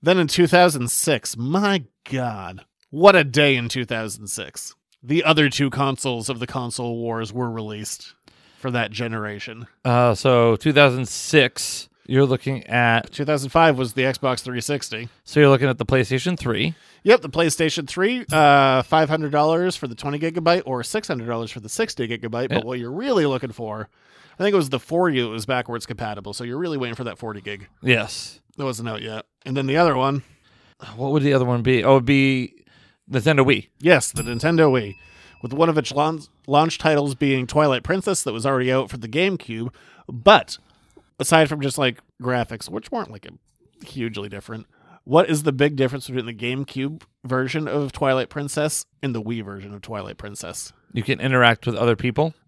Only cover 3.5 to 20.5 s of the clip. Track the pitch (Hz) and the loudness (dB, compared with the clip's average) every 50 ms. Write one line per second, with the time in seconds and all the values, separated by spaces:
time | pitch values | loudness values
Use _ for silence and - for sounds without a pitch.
3.5 | 135 127 117 117 - 131 123 107 123 113 110 110 101 110 107 98 - - 98 69 | 4 2 0 -4 -4 -6 -6 -4 -6 -6 -6 -8 -10 -12 -12 -12 -10 -10 -10 -12
4.5 | - - - - - _ _ _ _ _ _ 120 143 165 165 156 160 151 151 143 | -12 -14 -16 -16 -18 _ _ _ _ _ _ -2 -2 0 2 2 4 4 4 2
5.5 | 123 - 143 135 - 135 143 139 135 123 - 139 123 117 110 - 135 113 120 120 | 2 0 -2 -2 0 -2 -2 -2 -2 -4 -4 -6 -4 -4 -6 -6 -6 -6 -8 -8
6.5 | - 135 123 120 113 - 123 120 117 117 117 117 113 113 113 104 101 120 127 120 | -8 -8 -8 -6 -8 -6 -6 -6 -6 -6 -6 -6 -4 -6 -6 -6 -6 -6 -6 -6
7.5 | 113 113 110 107 107 104 107 - - - - - - _ _ _ _ _ _ _ | -6 -8 -8 -8 -10 -10 -10 -10 -12 -12 -14 -20 -20 _ _ _ _ _ _ _
8.5 | _ _ - 131 123 120 117 104 107 104 120 117 113 113 107 104 104 104 - - | _ _ -8 -6 -4 -2 -4 -4 -4 -6 -6 -6 -6 -6 -8 -8 -10 -10 -12 -14
9.5 | 113 113 117 - _ _ _ 127 120 123 123 120 110 - - 135 127 120 117 117 | -14 -16 -18 -20 _ _ _ 2 2 4 4 4 2 2 4 4 6 6 6 4
10.5 | 113 104 - 156 147 139 147 139 123 127 131 113 - - - - - 156 131 123 | 4 2 2 2 6 8 8 6 6 2 -4 -6 -8 -10 -8 2 4 4 4 4
11.5 | _ - - - - - - _ _ _ _ - 127 131 139 135 127 123 - 139 | _ -4 -8 -8 -8 -10 -12 _ _ _ _ -2 2 4 4 4 2 0 -2 -6
12.5 | 139 123 - - - 120 120 117 113 113 110 - - - 147 139 151 143 131 135 | -6 -6 -8 -2 0 2 2 4 2 2 0 -2 -8 -8 -4 -2 -2 -2 -2 0
13.5 | - 165 165 165 147 127 131 120 107 135 127 131 127 - - 131 127 117 - 127 | 4 6 6 6 4 2 -2 -4 -2 -2 0 0 -2 -2 -2 -2 -2 -2 -4 -8
14.5 | 123 120 110 - 147 139 - - - 110 117 113 _ _ _ - - 151 151 139 | -8 -6 -4 -4 -4 -4 -4 -8 -10 -10 -10 -12 _ _ _ -4 4 6 8 8
15.5 | 135 127 143 139 127 117 117 - - 131 123 - 131 131 - 180 180 160 - 131 | 8 6 4 0 0 -2 -2 0 2 0 0 0 -2 -2 -2 -2 -4 -4 -4 -4
16.5 | 113 101 113 160 160 _ _ _ _ _ _ 190 226 247 233 156 131 156 170 165 | -2 -2 -2 -4 -4 _ _ _ _ _ _ 4 4 4 4 -2 -2 0 0 0
17.5 | 143 - 170 156 - - 151 131 - 175 185 208 247 254 240 - 151 156 151 147 | 2 0 -2 -2 -2 -4 -8 -8 -4 -2 0 0 0 -2 -6 -2 2 4 6 8
18.5 | 143 143 139 135 131 131 123 - - 160 160 139 156 160 156 147 139 147 147 156 | 8 8 6 6 4 2 0 2 2 2 2 2 0 -2 -2 -2 0 2 2 2
19.5 | 160 165 180 185 175 - - 135 117 - - 143 143 147 156 165 160 175 165 170 | 2 2 0 -2 -2 -4 -8 -10 -10 -8 -8 -8 -6 -4 -4 -4 -4 -2 2 2